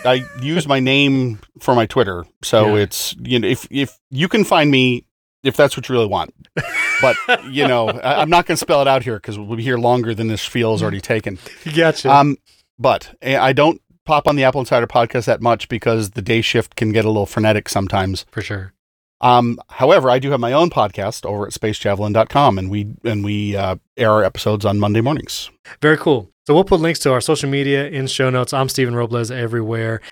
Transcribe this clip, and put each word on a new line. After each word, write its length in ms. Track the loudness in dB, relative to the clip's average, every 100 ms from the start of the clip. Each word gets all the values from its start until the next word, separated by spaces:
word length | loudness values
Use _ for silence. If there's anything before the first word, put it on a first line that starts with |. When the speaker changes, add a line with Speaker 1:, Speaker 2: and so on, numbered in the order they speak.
Speaker 1:
I 200 | 2 0 -2
Speaker 2:
<laughs> 80 | -8
Speaker 1:
use 260 | -4 -2 0
my 100 | 0
name 600 | 2 2 2 2 0 -4 -14 _
for 160 | 0
my 100 | 2
Twitter, 400 | 2 0 0 -2 -10 _
so 340 | 0 2 4 2
Speaker 2:
Yeah. 60 |
Speaker 1:
it's, 320 | 0 -4 -8 -10
you 180 | -2 0
know, 80 | 0
if, 180 | -2 -4
if 280 | -4 -6 -8 _
you 180 | -4 0
can 160 | 0
find 260 | 2 4 4
me, 340 | 4 2 0 -6 _ _ _
if 140 | -2 4
that's 200 | 2 2
what 120 | -2
you 60 |
really 120 | 0 0
want. 260 | -2 -4 _ -14 -12 -6 -4 -2 2
But, 140 | 2 0 -2 -2 -2
you 160 | -2 0
know, 220 | 0 -2
Speaker 2:
<laughs> 140 | -4
Speaker 1:
I, 200 | -2 0
I'm 80 | 2
not 160 | 2 2
gonna 100 | -4
spell 240 | 0 2
it 80 | 4
out 140 | 2
here 160 | 0 -8
'cause 180 | -10 -12
we'll 180 | -8 -6
be 60 |
here 140 | -2 0
longer 360 | 2 2 0
than 140 | -4 -4
this 120 | -4
spiel 320 | -4 -2 0
is 60 | 0
already 180 | -2 -4
taken. 380 | -4 -4 -4 -12 -16 -16 -6
Speaker 2:
Gotcha. 360 | 0 0 0 4
Speaker 1:
Um, 260 | 4 4 0 _ _ _ -2
but 360 | 0 0 -4 -10
I, 140 | -2 2
I 160 | 2
don't 300 | 4 2 0 _ _ -2
pop 200 | 0 2
on 80 | 2
the 80 |
Apple 160 | 2 0
Insider 260 | 0 0 2
podcast 380 | 0 0 -2 -2
that 160 | 0
much 260 | 2 0 -2
because 420 | -4 0 0 -2
the 120 | -6
day 180 | -2 0
shift 360 | 0 -2 -2 -4
can 160 | 0
get 120 | 2
a 40 | 2
little 180 | 0 -2
frenetic 420 | 0 2 2 -2
sometimes. 580 | -4 -2 -2 -2 -6 -10
Speaker 2:
For 120 | -12
sure. 300 | -10 -10 -12 _ _ _ _ _
Speaker 1:
Um, 400 | 4 4 2 -4 -12
however, 420 | 0 4 4 4
I 80 | 2
do 140 | 0
have 80 | -2
my 120 | 0
own 160 | 0 2
podcast 560 | 0 -2 -4 -8 -6
over 220 | -8 -6 -8
at 60 |
space 260 | -6 -6 -4
javelin 340 | -2 -2 0
dot 160 | 0 2
com, 300 | 2 2 0
and 100 | -4
we, 200 | -6 -6 -8
and 180 | -6 -4
we, 320 | -4 -4 -4
uh, 220 | -4 -4 -6 _ -2
air 140 | 2
our 140 | 4
episodes 400 | 2 -2 -2 0
on 160 | 0 0
Monday 200 | 0 0
mornings. 480 | 0 -4 -6 -12 -14 _ -20 -2
Speaker 2:
Very 160 | 0 2
cool. 320 | 2 0 -2 _
So 100 | 2
we'll 100 | 2
put 160 | 4 2
links 180 | 2 0
to 120 | 0
our 80 | 0
social 280 | 0 -2 0
media 380 | -2 0 -2 -2
in 220 | -6 -6
show 220 | -2 0
notes. 220 | 0 -2
I'm 160 | -2 -2
Steven 280 | 0 -2 -2
Robles 340 | -4 -4 -4
everywhere, 720 | -6 -4 -4 -4 -4 -4 -6 -10